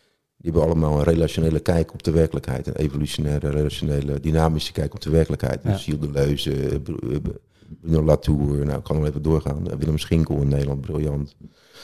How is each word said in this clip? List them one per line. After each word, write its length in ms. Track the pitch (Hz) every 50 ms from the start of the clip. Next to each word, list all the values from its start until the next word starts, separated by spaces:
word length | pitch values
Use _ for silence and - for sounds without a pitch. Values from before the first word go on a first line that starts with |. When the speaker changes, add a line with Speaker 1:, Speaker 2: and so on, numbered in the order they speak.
| _ _ _ _ _ _ _ _
Speaker 1:
die 140 | - 85
hebben 100 | 78 82 76
allemaal 340 | 82 85 80 78 76 76 73
een 60 | 73
relationele 560 | 85 82 82 82 78 - - 80 80 78 78
kijk 340 | - - 87 85 80 - -
op 100 | - -
de 80 | 87
werkelijkheid. 560 | 78 82 80 78 - 71 - - 67 64 73 73
Een 80 | 67
evolutionaire, 760 | - 78 71 67 76 73 69 - - 78 73 73 73 71 73
relationele, 680 | 71 76 76 73 73 - - 76 73 71 69 71 69 69
dynamische 520 | 67 78 78 80 80 82 80 76 - -
kijk 220 | - - 76 71 -
op 80 | -
de 80 | - 78
werkelijkheid. 540 | 76 82 80 - 71 - - 65 64 - -
Dus 80 | - 101 95 -
Speaker 2:
Ja. 60 | -
Speaker 1:
Gilles 80 | 76 73 76 73
Deleuze, 560 | 71 71 69 71 71 67 - 76 71 69 67 69
eh, 100 | 73 69
Bru-, 300 | 69 - 78 - - 58 65
eh, 40 | 73 - - - - _ _ _ _ _ - - -
Bruno 220 | - 82 80 78 78
Latour, 640 | 78 76 - - - 76 71 71 71 71 71 71
nou, 120 | 73 71 67
ik 60 | -
kan 140 | - 76 78
wel 80 | 76 76
even 140 | 71 73
doorgaan. 480 | 76 80 80 78 - 71 71 76 87 90
Eh, 60 | - -
Willem 200 | 73 78 78 78
Schinkel 380 | - - 85 82 78 - 73 71
in 60 | 71 69
Nederland, 340 | 69 69 69 69 69 69
briljant. 540 | 65 - 78 78 76 73 71 71 71 71 _ _ - - _ _ _ _ - -